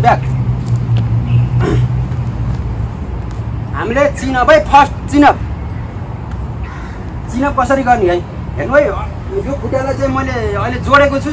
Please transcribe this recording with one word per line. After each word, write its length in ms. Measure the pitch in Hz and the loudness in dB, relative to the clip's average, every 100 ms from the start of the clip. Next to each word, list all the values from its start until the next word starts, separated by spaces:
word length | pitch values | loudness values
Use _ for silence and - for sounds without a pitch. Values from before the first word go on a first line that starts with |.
| 233 | 4
ब्याक। 140 | - - - - - - - - - - 117 - 120 120 123 - 123 123 - - - - - - - - - - - - - - - - - - | 2 0 0 0 -2 0 0 2 0 2 0 2 2 2 2 2 2 2 0 -2 -4 -4 -4 -4 -4 -4 -4 -6 -6 -8 -8 -8 -8 -8 -8 -6
हामीले 300 | 147 190 254 285 - | -6 -2 2 2 0
चिनअप 300 | 262 262 247 | -2 2 6
है, 80 | 311 294 | 6 6
फर्स्ट 220 | 277 269 - - | 6 6 2 0
चिनअप। 240 | 285 285 - - - - - - - - - - - - - - - - - - - - | 6 6 4 -2 -6 -8 -8 -8 -10 -10 -10 -8 -8 -8 -8 -8 -8 -10 -10 -10 -8 -6
चिनअप 280 | 240 277 269 | -2 0 2
कसरी 220 | 247 269 | 2 2
गर्ने 240 | 240 - 175 | 4 4 4
है, 80 | 175 - - - - | 2 -2 -8 -8 -6
हेर्नु 180 | 147 | 2
है, 80 | 285 247 | 2 2
यो 680 | 185 - - - - 254 277 | 0 -6 -8 -6 -4 -4 -4
खुट्टालाई 320 | 233 262 269 | -2 -2 -2
चाहिँ 200 | 269 269 | -2 -2
मैले 180 | 262 262 247 214 | -2 -2 -2 -2
अहिले 240 | 202 220 247 - | -2 -2 -4 2
जोडेको 320 | 277 285 277 | 4 4 2
छु, 100 | 277 | -2